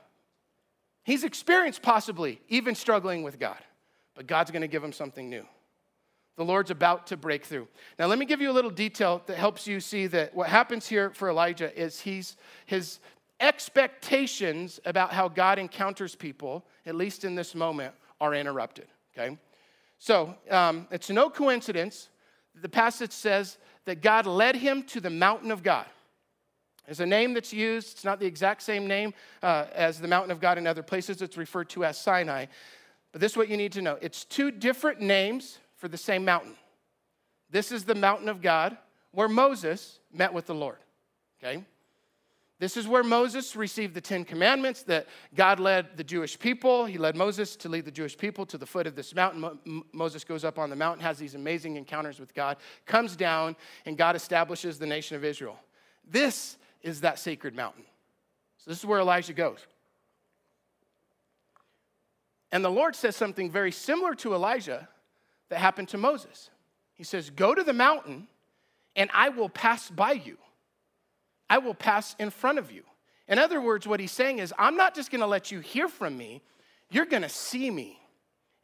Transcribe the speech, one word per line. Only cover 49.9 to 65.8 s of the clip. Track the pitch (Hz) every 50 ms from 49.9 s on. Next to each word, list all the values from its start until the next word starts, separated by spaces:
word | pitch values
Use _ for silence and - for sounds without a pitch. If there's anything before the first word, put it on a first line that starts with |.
| -
Moses | 156 165 165 147 156 -
goes | - 165 156 151
up | 156 147 156
on | 156 143
the | 139
mountain, | 139 160 165 170 165 165
has | 165 156 139
these | 151 143 139
amazing | 143 139 156 170 170 160 160 151
encounters | 147 135 - 156 151 156 147 135 147
with | 143 - -
God, | 147 143 139 135 - - - - - _
comes | - - 220 233 214 180
down, | 156 185 170 160 160 160 160 160 - - - - - -
and | 160 156
God | 147 165 165 175
establishes | 170 - - 175 165 165 160 175 165 - 175 156 139
the | 156
nation | 151 147 156 151 - 156
of | 143 143
Israel. | 151 147 - 139 110 104 - - _ _ _ _ _ _ _ _
This | 160 160 240 285 269 - - - - - - _ _ _ _ -
is | 165 165 143
that | 156 165 143 -
sacred | - 180 156 147 - 143 113
mountain. | 123 123 104 - - 110 _ _ _ _ _ _ _ _ _ _ _ _ _ _ _
So | - -
this | 170 175
is | -
where | 208 208 196
Elijah | 185 180 180 180 175 170 160
goes. | 151 170 143 - - - - _ _ _ _ _ _ _ _ _ _ _ _ _ _ _ _ _ _ _ _ _ _ _ _ _ _ _ _ _ _ _ _ _ _ _ _ _ _ _ _ _ _ _ _ _ _ _ _ _ _ _ _ _ _ _ - -
And | 180 190
the | 180
Lord | 185 233 302 330 -
says | - - 226 196
something | - 226 202 190 - 185 175
very | 160 202 202 185 175
similar | - - - 302 349 370 359 277
to | - - 233 196
Elijah | 180 180 214 247 254 185 165 127 127 160 - _ _ _ _ _ _ _ _ _ _ _ -
that | 175 165
happened | 180 190 185 -